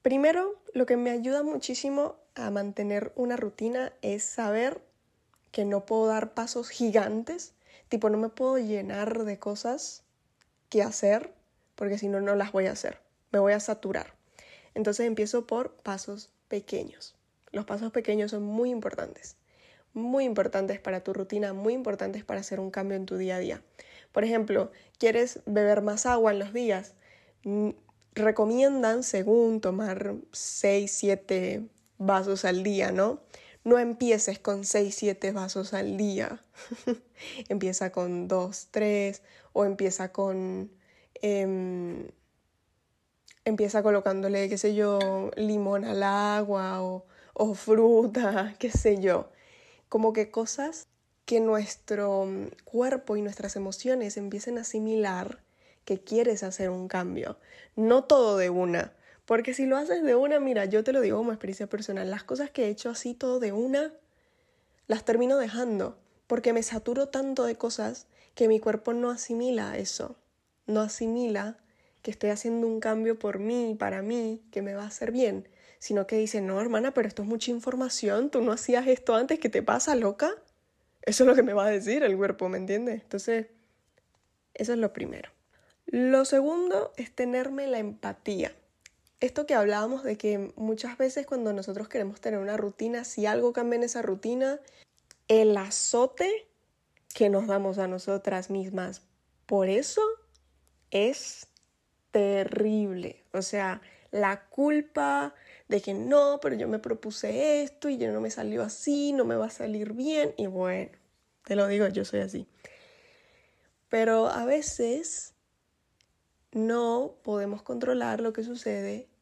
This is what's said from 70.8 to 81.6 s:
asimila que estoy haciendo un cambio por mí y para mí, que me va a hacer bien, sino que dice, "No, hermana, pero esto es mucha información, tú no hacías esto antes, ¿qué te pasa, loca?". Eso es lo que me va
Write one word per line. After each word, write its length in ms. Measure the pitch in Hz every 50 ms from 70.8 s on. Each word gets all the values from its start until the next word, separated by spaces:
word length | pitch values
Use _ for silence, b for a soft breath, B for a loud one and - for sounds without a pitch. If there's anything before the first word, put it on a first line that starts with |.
asimila 760 | 220 214 214 - 226 226 226 240 247 233 208 196 202 214 226 b b b b b b b b b
que 100 | - 226
estoy 200 | 208 - - 208
haciendo 360 | 208 208 - 233 233 233 233
un 120 | 226 226 220
cambio 380 | 220 220 220 220 220 226 226
por 220 | 220 - 208 196 196
mí 320 | 202 220 240 247 240 226
y 40 | 220
para 260 | 214 208 202 190 190
mí, 420 | 196 214 233 240 226 220 220 220 _ -
que 100 | - 196
me 120 | 202 196 196
va 100 | 202 208
a 40 |
hacer 240 | 214 - - 226 220
bien, 360 | 226 254 254 214 196 190 190 b b b b b b b
sino 260 | - - 208 202 190
que 120 | - 226
dice, 240 | 220 220 214 - 214
"No, 180 | 196 190 190 196
hermana, 340 | 220 240 226 214 240 269 269
pero 140 | 254 220
esto 140 | 214 - -
es 60 | 202
mucha 240 | 208 226 220 - 247
información, 800 | 240 233 - 262 247 254 254 247 - - - 208 202 220 262 294
tú 120 | - 254
no 100 | 226 240
hacías 360 | 214 247 - - 247 247 262
esto 280 | 262 254 247 - - 226
antes, 240 | 220 254 269 320 320
¿qué 100 | - 226
te 120 | - 202
pasa, 340 | 220 - - 247 - 311 285
loca?". 400 | 247 226 202 208 - 294 330 427 - - _ _ _ _ _ _ _ _ _ _ _ -
Eso 200 | - 214 - 254
es 40 |
lo 80 | 262 247
que 80 | 254 240
me 100 | 247 202
va 120 | 202